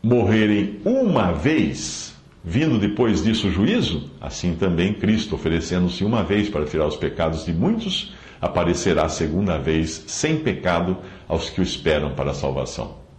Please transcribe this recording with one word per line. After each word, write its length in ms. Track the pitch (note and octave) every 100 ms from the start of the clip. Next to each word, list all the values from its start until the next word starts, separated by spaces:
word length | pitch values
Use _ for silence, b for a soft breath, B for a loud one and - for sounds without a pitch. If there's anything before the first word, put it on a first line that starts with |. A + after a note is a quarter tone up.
"Morrerem 760 | A2 B2 G2+ A2 G#2+ G#2 G2 -
uma 480 | F#3+ C4 A#3+ C#3 F#2
vez, 840 | D#2 G#2 D#3 D#2 C2+ - - - - - -
vindo 360 | E2 G2 D#3 A#2+
depois 440 | G2+ - A#2+ F#2+
disso 260 | F#2+ A2 G2+
o 40 |
juízo, 580 | E2+ B2 A#3 D#3+ D#2 C2 -
assim 360 | C2+ - F#2 E2
também 380 | F#2+ E2+ F#2
Cristo, 400 | G#2 G2 G#2+ - C#2+
oferecendo-se 680 | E2 E2 - F2+ F2+ -
uma 220 | G2+ A#2
vez 240 | F2 G2+ G#2
para 160 | D2+
tirar 220 | D2+ D#2+ D2+
os 100 | -
pecados 480 | D#2 - E2 D#2+
de 80 | -
muitos, 600 | E2 C#3+ A3+ G3+ - - B B B
aparecerá 640 | E2+ - E2+ E2+ G2 D#2
a 40 | D#2
segunda 500 | - D#2+ E2 G2+ D#2
vez, 460 | C#2 D#2+ D#2+ - -
sem 300 | - D#3 D#3
pecado, 580 | A#2+ F#2 F2 E2+ F2+ F#2 B B B
aos 220 | E2 -
que 100 | -
o 20 |
esperam 480 | F2+ - D2 D2+ D2
para 220 | C2+ C#2
a 20 |
salvação." 720 | C2+ C#2+ C2+ B1 - A1+ - -